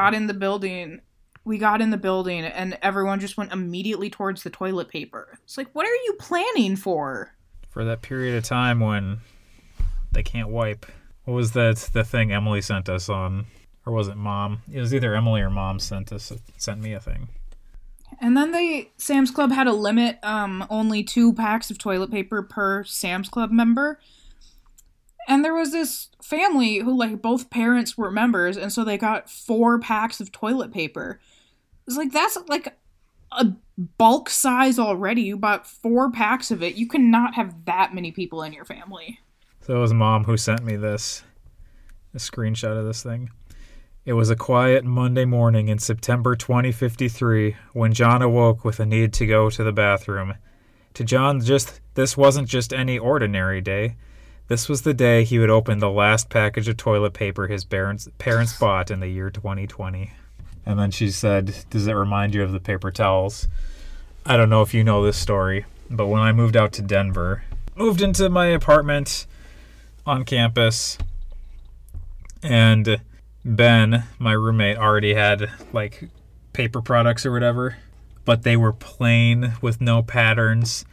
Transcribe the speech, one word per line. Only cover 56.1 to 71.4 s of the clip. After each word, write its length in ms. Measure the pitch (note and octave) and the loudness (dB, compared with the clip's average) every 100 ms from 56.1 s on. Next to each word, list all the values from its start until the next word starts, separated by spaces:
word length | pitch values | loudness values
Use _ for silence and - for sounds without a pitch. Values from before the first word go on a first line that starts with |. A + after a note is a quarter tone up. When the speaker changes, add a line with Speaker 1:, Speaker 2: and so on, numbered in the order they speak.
| A2 - | 2 0
Speaker 2:
package 380 | A#2 G#2 A2+ A2 | 0 0 0 -2
of 100 | A#2 | -2
toilet 340 | A#2 G#2 G#2 | 0 2 0
paper 340 | - G2+ G2 F#2+ | -2 -4 -2 -4
his 200 | G2+ - | -4 -4
parents, 420 | F#2+ F#2+ G#2 - - | -4 -2 -6 -10 -8
parents 420 | B2 A2+ A#2 - | 0 0 0 0
bought 320 | A2 F#2+ F#2 | 0 2 -2
in 100 | F#2+ | -4
the 80 | F#2 | -6
year 200 | F#2+ F#2+ | -4 -6
twenty 380 | G2+ G2 G2 G2+ | -6 -6 -6 -8
twenty." 460 | - F#2 F#2 G2 - - - - - | -8 -8 -8 -10 -14 -20 -20 -18 -10
And 140 | - G2+ | -4 0
then 120 | G2+ | 0
she 200 | - G#2 | 0 -2
said, 440 | G2 G#2+ G2 F#2+ - - | 0 0 0 0 -6 -6
"Does 180 | A2 G#2 | -2 0
it 60 | |
remind 420 | G#2 G2+ G2+ G2+ | 0 0 0 0
you 80 | G2+ | 0
of 100 | F#2+ | -2
the 80 | F#2+ | -4
paper 300 | F2+ F#2 F#2+ | -4 -6 -4
towels?" 580 | F2+ G2+ F#2+ G2 - - - - - - - - - | 0 2 2 0 -2 -2 -2 -6 -10 -14 -16 -18 -8
I 140 | - A#2+ | 2 4
don't 120 | A2 | 6
know 120 | A2 | 6
if 100 | G#2+ | 4
you 120 | A#2 | 4
know 200 | A2 G#2 | 4 4
this 120 | G#2 G2+ | 2 2
story, 480 | - G2+ F#2+ F#2+ - - - | 0 0 0 -2 -6 -14 -8
but 160 | A2+ G2+ | -2 2
when 160 | G#2+ | 4
I 100 | A2 | 4
moved 240 | A2+ A#2 A2+ | 4 4 4
out 160 | G#2 | 2
to 80 | - | 0
Denver, 600 | G2 G2 G2 F#2 F2+ F#2+ - - - - | 0 0 2 0 -2 -2 -6 -8 -8 -2
moved 240 | A3+ F3+ | 0 2
into 280 | G3 F3+ F#3+ | 2 2 4
my 160 | F3+ F3 | 4 4
apartment 800 | E3 - D3+ D3 C#3+ C#3 - - - - - - - - - | 4 6 6 6 0 -2 -6 -10 -18 -20 -20 -20 -20 -20 -10
on 200 | - C3 | -4 -2
campus, 720 | A#2+ B2+ A#2 A#2 A2+ A2+ - - - - - - | 0 0 2 4 2 2 -4 -6 -8 -8 -10 -14